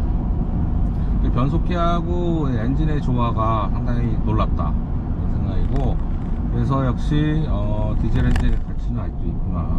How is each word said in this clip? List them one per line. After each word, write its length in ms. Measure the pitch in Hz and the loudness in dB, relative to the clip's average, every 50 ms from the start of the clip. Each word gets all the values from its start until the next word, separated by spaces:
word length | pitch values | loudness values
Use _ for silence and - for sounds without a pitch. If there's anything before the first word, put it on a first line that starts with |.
| - - - - - - - - - - - - - - - - - - - - - - - - | 0 0 0 0 0 0 0 0 0 0 0 0 0 0 0 0 0 0 0 0 0 0 0 0
그 80 | - - | 2 2
변속기하고 1160 | - 123 123 - 170 165 - 170 170 170 170 175 170 175 165 170 175 175 175 170 165 160 147 135 | 2 2 2 2 2 0 0 0 0 0 0 0 0 0 0 0 0 0 0 0 0 0 0 0
엔진의 520 | 123 113 110 123 135 143 156 156 151 139 | 0 0 0 0 0 0 0 0 0 0
조화가 680 | - 127 123 120 120 117 107 113 110 110 113 107 101 - | 0 0 0 0 0 0 0 0 0 0 0 0 0 0
상당히 440 | - 120 120 123 123 120 117 113 104 - - | 0 0 0 0 0 0 0 0 0 0 0
놀랍다, 480 | 107 104 107 98 - - - - - - - - - - - - - - | 0 2 2 2 0 0 0 0 0 0 0 -2 -2 -2 -2 -2 -2 -2
그런 180 | - - - - | -2 -2 -2 0
생각이고, 600 | - - - - - - - - - - - - - - - - - - - - - - - | 0 0 0 0 0 2 2 2 2 2 0 0 0 0 -2 -2 -2 -2 -4 -2 -2 -2 -2
그래서 340 | - 120 120 113 135 135 135 | 0 0 0 0 0 0 0
역시, 580 | 127 123 - - - 151 147 151 151 151 160 151 131 | 0 0 0 0 0 2 2 2 2 0 0 0 0
어, 460 | - - 104 107 - - - - - - | 0 0 0 0 0 0 0 0 0 0
디젤 260 | 113 - - - - | 0 2 2 2 2
엔진의 300 | 123 - - - - - - - | 4 2 4 4 2 2 2 0
가치는 380 | - - - - 117 117 113 | -2 -4 -4 -4 -2 -2 -4
아직도 220 | - - - - - | -4 -4 -4 -4 -4
있구나, 380 | 85 - - - 92 90 87 78 - - | -4 -2 -2 -2 -2 -2 -2 -2 0 0